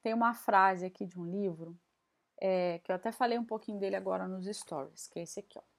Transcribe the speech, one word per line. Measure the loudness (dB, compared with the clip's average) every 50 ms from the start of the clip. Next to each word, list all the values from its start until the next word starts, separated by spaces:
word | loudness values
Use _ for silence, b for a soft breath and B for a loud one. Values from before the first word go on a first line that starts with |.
tem | _ 0 2
uma | 4 4 2 2
frase | 0 0 6 8 8 8 8 6 2 -4
aqui | -6 -6 -8 -10
de | -8 -8 -8
um | -6
livro, | -4 -4 -2 -2 -2 -2 -4 -10 -14 -14 -18 _ _ _ _ _ _ _ _ _ _ _ -2
é, | 0 2 2 2 2 0 0 -2 _
que | -4
eu | -4
até | -2 -2 -4
falei | 0 0 0 2 2
um | 0 -2
pouquinho | -4 -6 -6 -6 -8 -6 -4
dele | -2 -2 -2
agora | -2 -2 -2 -2 -2 -2
nos | -4 -6 -6 -6
stories, | -8 -8 -10 -10 -8 -8 -8 -8 -8 -12 -16 -18
que | -12 _ -10
é | -10
esse | -10 -12 -12
aqui, | -14 _ -18 -20
ó. | _ _ _